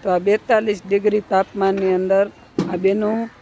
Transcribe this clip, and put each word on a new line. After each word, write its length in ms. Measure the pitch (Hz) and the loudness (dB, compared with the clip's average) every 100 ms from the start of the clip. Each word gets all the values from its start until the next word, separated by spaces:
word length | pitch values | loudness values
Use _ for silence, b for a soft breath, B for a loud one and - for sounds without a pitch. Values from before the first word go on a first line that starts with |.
તો 100 | - 180 | 0 0
આ 40 | 185 | 2
બેતાલીસ 540 | 214 - 226 220 196 | 0 2 0 0 -6
ડિગ્રી 400 | 190 202 202 208 202 | -2 0 0 -2 0
તાપમાનની 640 | 190 196 202 196 196 190 185 | -2 -2 -2 -2 0 0 0
અંદર 260 | 185 190 202 - - - - | 2 0 0 -4 -12 -6 -4
આ 60 | 180 | 0
બહેનો 280 | 190 202 208 226 233 - | 0 0 -2 -4 -6 -12